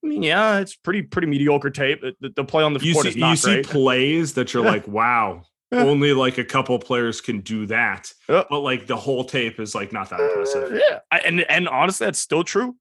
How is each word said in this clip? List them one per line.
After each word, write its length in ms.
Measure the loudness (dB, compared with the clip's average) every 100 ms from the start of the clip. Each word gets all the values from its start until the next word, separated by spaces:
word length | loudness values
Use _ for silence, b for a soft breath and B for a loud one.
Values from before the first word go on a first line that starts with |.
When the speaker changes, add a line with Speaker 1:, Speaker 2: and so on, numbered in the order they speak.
Speaker 1:
"I 40 | -4
mean, 160 | -2
yeah, 360 | 2 2 2 2
it's 160 | -2 -8
pretty, 260 | -4 -4
pretty 260 | -2 -4 0
mediocre 440 | 2 2 2 0
tape. 300 | -2 -2 0
The, 140 | -4 -10
the, 100 | -10
the 140 | -6
play 200 | 0 2
on 100 | 2
the 60 | 2
Speaker 2:
You 140 | 2
Speaker 1:
court 100 | 2
Speaker 2:
see, 60 | 2
Speaker 1:
is 80 | 2
not 120 | 2
Speaker 2:
you 40 | 2
see 160 | 2
Speaker 1:
great." 140 | 0 0
Speaker 2:
plays 680 | 2 4 4 2 0 -2
that 200 | -2 -2
you're 120 | 2 2
Speaker 1:
Yeah. 60 |
Speaker 2:
like, 160 | 2 -2
"Wow, 560 | 0 2 2 0 -4 -16 _ _
Speaker 1:
Yeah. 120 | 2
Speaker 2:
only, 300 | 4 4 4
like, 240 | 4 2 0
a 60 | -2
couple 320 | -2 0 -2
players 420 | 0 -2 -2 -4
can 180 | -6 -6
do 260 | -6 -6 -4
that." 440 | 0 0 -2 -12 -18 0
Speaker 1:
Yeah. 160 | 0 2
Speaker 2:
But, 100 | -2
like, 280 | -2 -4 -4
the 100 | -6
whole 260 | -2 -4
tape 360 | -2 -2 -4 -4
is, 140 | -8
like, 200 | -8 -8
not 160 | -8 -8
that 100 | -2
impressive. 540 | -2 0 -2 -2 -4
Speaker 1:
Uh, 20 | 2
yeah. 240 | 2 2 _
I, 80 | 0
and, 220 | 0 0 0
and 200 | 0 0
honestly, 360 | 2 0 2 -2
that's 140 | -2
still 240 | -2 -2
true 320 | 0 -2 -2 -8